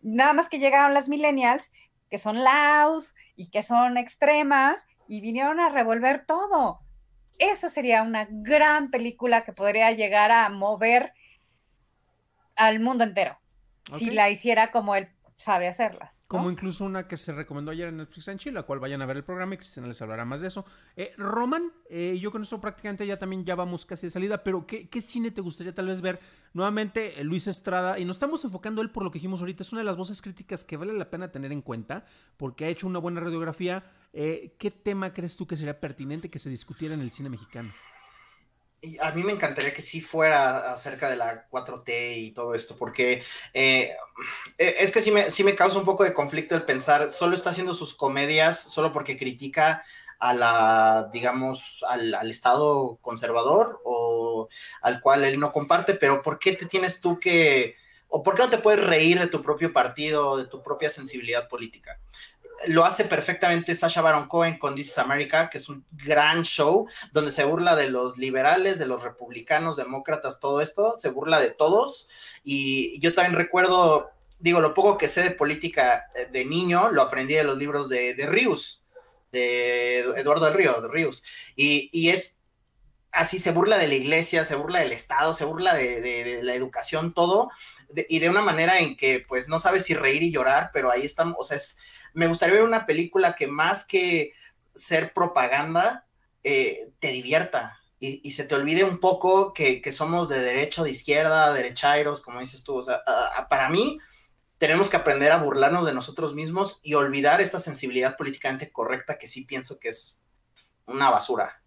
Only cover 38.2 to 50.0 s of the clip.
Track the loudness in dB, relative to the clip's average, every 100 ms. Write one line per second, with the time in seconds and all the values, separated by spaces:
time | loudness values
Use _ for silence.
38.2 | _ _ _ _ _ _ -20 -8 -6 -4
39.2 | -4 -2 -4 -4 -6 -6 -8 -8 -8 0
40.2 | 4 4 2 0 -6 -8 -10 -6 -4 -2
41.2 | -4 -6 _ -10 -10 -14 -6 -6 -6 -8
42.2 | -10 -10 -6 -6 -8 -10 -10 -2 0 0
43.2 | -4 -14 -10 0 2 4 0 -6 -16 -16
44.2 | -14 -14 -16 _ 0 4 2 4 4 4
45.2 | 2 4 2 4 2 2 0 2 2 2
46.2 | -4 -4 -2 -4 -2 -2 2 2 2 0
47.2 | 0 0 -2 -4 -4 -6 -8 -4 -4 -2
48.2 | 0 2 2 2 -6 -2 -2 -2 -6 -6
49.2 | -8 -8 -8 2 2 2 -8 -20